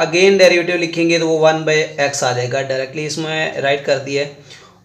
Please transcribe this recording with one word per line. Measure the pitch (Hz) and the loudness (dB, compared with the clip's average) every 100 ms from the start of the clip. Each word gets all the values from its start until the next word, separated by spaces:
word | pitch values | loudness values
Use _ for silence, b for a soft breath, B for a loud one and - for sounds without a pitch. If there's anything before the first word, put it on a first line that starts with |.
again | 160 170 196 196 | 0 4 4 6
derivative | 180 175 170 175 | 6 4 0 -2
लिखेंगे | 170 170 170 170 | -2 -2 0 2
तो | 160 | 0
वो | 160 | 2
one | 156 160 156 | 2 2 0
by | 156 156 - | 0 0 -2
x | 139 - | -4 -2
आ | 131 | -2
जाएगा, | 123 123 135 | -2 -2 -4
directly | 135 131 131 156 151 | -4 -4 -6 -8 -8
इसमें | 156 156 156 156 131 | -6 -6 -4 -4 -4
write | 135 143 | -2 -2
कर | 151 135 | -2 -2
दिया | 131 143 | -2 -6
है। | 143 - B B B B | -6 -10 B B B B